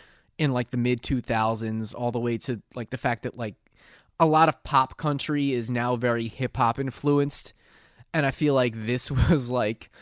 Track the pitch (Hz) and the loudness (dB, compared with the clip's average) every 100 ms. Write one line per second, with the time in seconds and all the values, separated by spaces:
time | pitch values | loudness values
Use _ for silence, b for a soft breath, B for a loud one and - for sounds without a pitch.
0 | b b b - 151 127 120 123 120 123 | b b b -2 0 0 -2 0 0 0
1 | - 131 - 113 110 113 110 110 110 - | 0 -4 0 0 0 0 -4 -4 -6 -4
2 | 120 117 120 113 - 117 - - 113 - | -4 -2 -2 -2 -4 -6 -8 -12 -10 -6
3 | 131 117 - - 113 - _ b b b | -4 -4 -6 -6 -8 -10 _ b b b
4 | b - 160 156 160 - - 139 131 - | b 0 4 6 4 2 0 2 2 -2
5 | 156 143 - 147 143 123 113 123 120 123 | -2 -2 -2 0 0 0 -2 -2 -2 0
6 | 123 117 117 - 127 - 120 117 135 - | 0 0 -2 -4 -6 0 0 0 -4 -2
7 | 147 143 143 - - b b b b b | 2 2 2 -4 -10 b b b b b
8 | - 165 139 - 147 135 123 113 107 123 | -6 -2 -2 0 2 4 2 0 -2 -2
9 | - 131 123 160 120 123 107 117 - B | 0 2 4 4 2 0 0 -2 -10 B